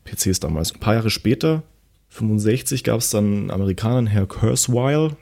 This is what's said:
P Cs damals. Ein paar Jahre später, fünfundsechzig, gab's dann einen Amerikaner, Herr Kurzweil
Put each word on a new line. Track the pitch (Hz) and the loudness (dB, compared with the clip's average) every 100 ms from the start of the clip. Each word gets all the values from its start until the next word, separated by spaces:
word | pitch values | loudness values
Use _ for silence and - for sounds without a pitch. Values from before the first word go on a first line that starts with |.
P | - - | -14 -4
Cs | 95 92 | 0 0
damals. | 80 78 82 | -2 -2 -2
Ein | - | -4
paar | 110 | 0
Jahre | 110 110 | 2 2
später, | - 107 - 156 156 - _ _ _ _ | 0 0 2 2 0 -4 _ _ _ _
fünfundsechzig, | - 113 107 107 127 - 131 | -4 0 2 2 0 -2 -4
gab's | 123 113 - | -2 -2 0
dann | 107 104 | 0 2
einen | 101 - | 0 -2
Amerikaner, | 95 98 90 110 127 113 | -2 -2 0 0 0 2
Herr | 104 95 | 0 0
Kurzweil | - 110 127 - 117 131 151 156 147 | 0 0 2 0 0 2 2 0 -4